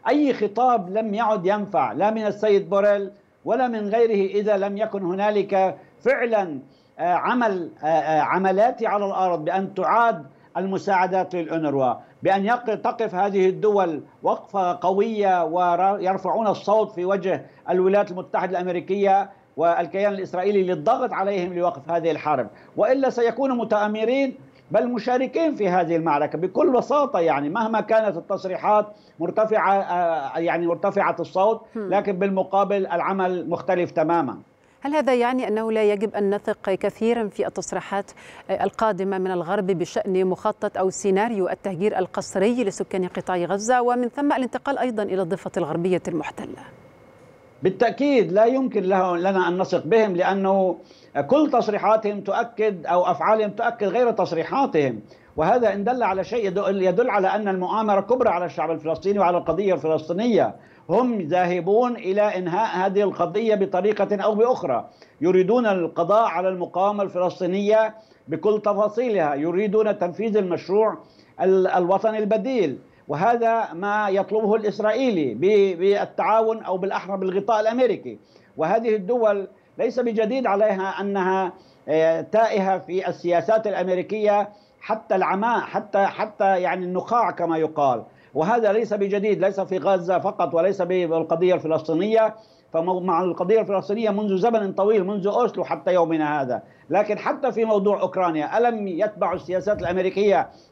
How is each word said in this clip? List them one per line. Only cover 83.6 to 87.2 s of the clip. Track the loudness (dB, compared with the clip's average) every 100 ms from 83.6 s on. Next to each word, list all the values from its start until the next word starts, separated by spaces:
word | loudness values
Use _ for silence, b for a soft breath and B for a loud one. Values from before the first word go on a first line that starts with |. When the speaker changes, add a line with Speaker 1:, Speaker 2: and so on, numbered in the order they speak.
| 0
Speaker 1:
الأمريكية، | -2 0 -2 -2 -2 2 2 0 B B B
حتى | -6 -6 -2 0
العماء، | 2 0 0 -2
حتى، | -2 -6 -2 0 0
حتى | 0 -6 0 2 2
يعني | 0 -2 -4
النخاع | -4 0 0